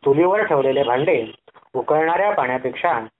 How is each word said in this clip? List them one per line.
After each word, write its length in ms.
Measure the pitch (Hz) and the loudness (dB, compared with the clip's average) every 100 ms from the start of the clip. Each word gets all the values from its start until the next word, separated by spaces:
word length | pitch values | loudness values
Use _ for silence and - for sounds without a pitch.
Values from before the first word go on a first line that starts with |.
चुलीवर 400 | - 139 175 202 | 2 2 4 2
ठेवलेले 380 | 214 151 135 135 | 2 0 2 0
भांडे 440 | 139 127 156 151 110 - - - _ | 0 0 0 0 -2 -12 -20 -20 _
उकळणाऱ्या 580 | 131 120 151 160 175 202 | -8 -2 0 0 0 0
पाण्यापेक्षा 680 | 202 127 127 127 123 - 113 113 | 0 -2 -2 -4 -4 -2 -2 -4